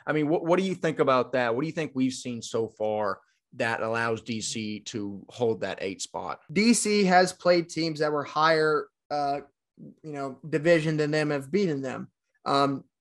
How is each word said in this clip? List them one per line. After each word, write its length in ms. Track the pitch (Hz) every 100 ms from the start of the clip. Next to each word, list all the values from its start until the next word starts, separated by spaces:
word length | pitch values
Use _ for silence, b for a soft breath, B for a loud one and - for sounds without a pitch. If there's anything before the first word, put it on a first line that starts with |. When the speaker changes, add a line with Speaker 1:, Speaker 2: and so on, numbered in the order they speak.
Speaker 1:
I 80 | -
mean, 160 | 151 147
what, 160 | 170
what 140 | 165 185
do 60 |
you 100 | 190
think 240 | 180 170 143
about 340 | 135 127 123
that? 220 | 131 120
What 80 | 117
do 40 | 160
you 60 |
think 200 | 165 156
we've 180 | 131 131
seen 300 | 127 127 117
so 260 | - 117 110
far 520 | - 107 107 104 95 _ _ _
that 280 | 123 117 117
allows 400 | 113 113 117 110
D 180 | - 110
C 400 | - 117 107 107
to 440 | - 113 101 98 -
hold 320 | - 117 98
that 180 | 95 -
eight 220 | 95 87
spot? 380 | - 87 90 - -
Speaker 2:
D 220 | 151 233
C 300 | 226 214 208
has 280 | 185 180 180
played 360 | - 175 175 165
teams 320 | 160 165 147
that 100 | 151
were 140 | 151
higher, 640 | 139 151 156 156 156 151 - _ -
uh, 300 | 147 143 143 - _ _ -
you 340 | 151 - 156
know, 280 | 143 139 127 156
division 480 | 151 165 165 156 151
than 160 | 147
them, 180 | 156 151
have 220 | 143 135
beaten 280 | 190 185 139
them, 300 | 131 117 - _ _ _ 135
um, 360 | 139 139 135 - _